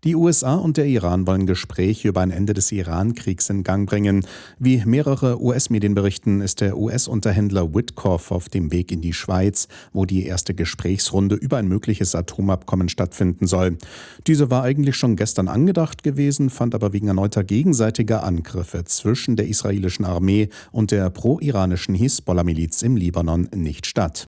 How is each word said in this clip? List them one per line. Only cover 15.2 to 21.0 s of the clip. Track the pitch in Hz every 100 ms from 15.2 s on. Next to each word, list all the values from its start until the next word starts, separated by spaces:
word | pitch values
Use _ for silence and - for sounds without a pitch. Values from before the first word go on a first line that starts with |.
| 110 - 92
angedacht | 104 170 175 160 -
gewesen, | - 139 143 143 135
fand | 127 120 117
aber | 104
wegen | 101 104
erneuter | 92 101 107
gegenseitiger | 95 104 165 139 110 113 110 110
Angriffe | - 87 80 92 87 85 87
zwischen | - 101 123 - 113
der | 104
israelischen | 104 104 98 92 - 98
Armee | 87 95 101 107 - -
und | - 104
der | 104